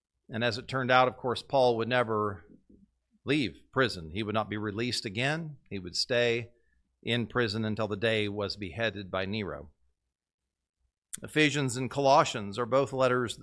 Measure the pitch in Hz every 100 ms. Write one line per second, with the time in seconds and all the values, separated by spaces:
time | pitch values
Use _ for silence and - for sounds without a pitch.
0 | _ _ - 113 120 110 113 131 127 127
1 | 127 - 127 113 - 139 123 113 113 127
2 | 113 110 104 98 - - _ - _ _
3 | _ _ - 151 107 76 _ 131 123 90
4 | 80 90 107 107 104 104 107 101 123 107
5 | 113 98 135 156 160 143 - 101 90 82
6 | - 120 120 117 117 _ _ _ _ _
7 | - 120 110 123 117 107 110 107 107 101
8 | 113 110 104 101 101 104 95 110 113 98
9 | 95 95 95 110 95 71 73 _ _ _
10 | _ _ _ _ _ _ _ _ _ _
11 | _ - 117 151 151 139 135 120 131 135
12 | 135 147 151 120 101 101 117 127 139 135
13 | 131 123 117 -